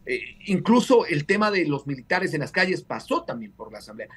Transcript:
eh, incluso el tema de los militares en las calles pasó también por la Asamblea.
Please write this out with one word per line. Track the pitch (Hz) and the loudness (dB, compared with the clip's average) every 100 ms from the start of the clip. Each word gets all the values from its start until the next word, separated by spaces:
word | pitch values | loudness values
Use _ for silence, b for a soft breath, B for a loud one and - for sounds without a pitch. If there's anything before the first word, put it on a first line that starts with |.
| - | -6
eh, | 127 - - - | -6 -6 -12 -2
incluso | 180 147 240 - 240 170 | 0 4 4 6 4 4
el | 151 147 | -2 0
tema | 196 214 | 2 2
de | 196 156 | 2 0
los | 139 143 | -2 -4
militares | 135 - 180 185 | -8 -2 -2 0
en | 151 | -4
las | - | -2
calles | - 185 170 | 0 0 -2
pasó | - 117 - 254 | -6 -10 -4 -4
también | - 120 107 | -4 -10 -10
por | - 110 | -16 -16
la | 104 | -16
Asamblea. | - 107 107 | -16 -16 -16